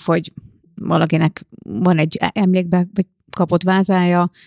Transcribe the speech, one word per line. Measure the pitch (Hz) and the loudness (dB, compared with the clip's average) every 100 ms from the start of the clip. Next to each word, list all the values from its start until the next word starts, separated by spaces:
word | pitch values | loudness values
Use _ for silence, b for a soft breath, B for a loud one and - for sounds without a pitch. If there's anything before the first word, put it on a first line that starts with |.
hogy | - 165 - - - _ _ | 0 -2 -2 -16 -20 _ _
valakinek | - - 165 160 165 160 - - - | -12 -2 0 2 2 0 -2 -20 -20
van | - 101 180 160 | -10 -2 2 2
egy | 156 - - | 0 -2 -4
emlékbe, | 220 185 185 175 180 180 | 0 0 2 0 0 0
vagy | - - _ _ - | -2 -4 _ _ -4
kapott | 175 175 | 0 0
vázája, | 180 190 190 185 175 175 175 b | 2 0 2 2 2 2 0 b